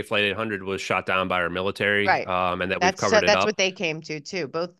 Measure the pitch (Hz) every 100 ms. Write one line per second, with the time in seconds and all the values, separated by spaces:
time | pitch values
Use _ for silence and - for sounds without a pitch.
0 | 101 107 104 98 110 98 95 95 - 92
1 | 92 92 92 90 87 90 95 98 104 101
2 | 101 160 98 90 90 90 92 92 - -
3 | 104 95 - 202 - - 190 185 175 160
4 | - 156 143 190 139 160 175 -